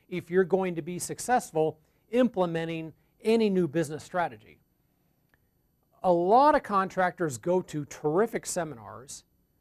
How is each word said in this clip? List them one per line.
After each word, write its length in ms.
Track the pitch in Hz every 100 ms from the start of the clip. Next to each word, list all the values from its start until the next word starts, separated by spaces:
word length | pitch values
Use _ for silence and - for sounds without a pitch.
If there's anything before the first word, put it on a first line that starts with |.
| -
if 220 | 180 -
you're 140 | 180 185
going 300 | 190 185 165
to 60 |
be 160 | 156 175
successful 800 | - 151 - 247 - 156 156 - _ _ -
implementing 840 | 240 254 190 175 165 165 165 160 - _ _
any 280 | 214 226 214
new 160 | 185 165
business 360 | 156 147 151
strategy. 560 | - 185 160 113 110 76 _ _ _ _ _ _ _ _ _ _ _ _ _ _
A 100 | 185
lot 440 | 170 180 233 294 302
of 80 |
contractors 760 | - 202 190 - 180 - 165 117
go 240 | 170 185
to 240 | 180 151 143
terrific 640 | - 151 165 226 214 -
seminars. 800 | 180 160 123 101 107 131 - _ _ _ _